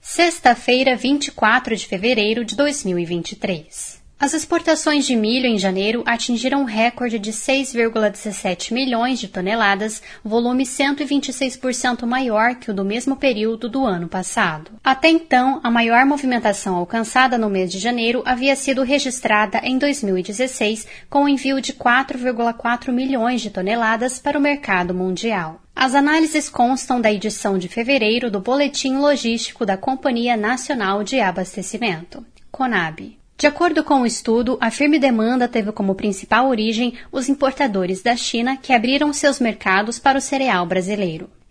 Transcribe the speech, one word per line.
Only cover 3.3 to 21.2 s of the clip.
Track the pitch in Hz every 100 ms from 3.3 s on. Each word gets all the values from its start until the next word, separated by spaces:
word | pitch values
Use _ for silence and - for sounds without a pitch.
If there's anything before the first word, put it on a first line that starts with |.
e | -
três. | 202 170 - - - - - _
As | 269
exportações | 320 - 339 330 311 311 294
de | 277
milho | 240 214 254 254
em | 214
janeiro | 190 185 202 240 -
atingiram | 233 - 233 247 285
um |
recorde | 262 214 233 - 247 220
de | 208
seis | 220 - 269 262
vírgula | 233 226 226 214
dezessete | 202 214 190 196 180 -
milhões | 233 269 233 247 254
de | 196
toneladas, | - 180 226 208 196 214 214 - -
volume | 220 226 240 254
cento | 254 - 277 285
e |
vinte | 285 285 269
e |
seis | 247 269
por | 240 254
cento | 247 254 240 233
maior | 254 254 214 233
que | 254 -
o |
do | 196
mesmo | 196 220 254 269
período | 277 214 220 226 233
do | 262
ano | 262 180 170
passado. | 190 185 - 185 156 160 220
Até | - 262 320
então, | 330 330 254 254 269
a | 247
maior | 233 226 233 269
movimentação | 294 262 247 220 202 202 180
alcançada | 175 - 214 262 254 240
no | 214
mês | 190 185
de | 185
janeiro | 220 240 226 240
havia | - 247 269 269
sido | 269 254
registrada | 254 285 269 247 214 214 208 220
em | 254 254
dois | 285 277
mil | 202 185
e |
dezesseis, | 180 208 254 - 208 220 - - -
com | 285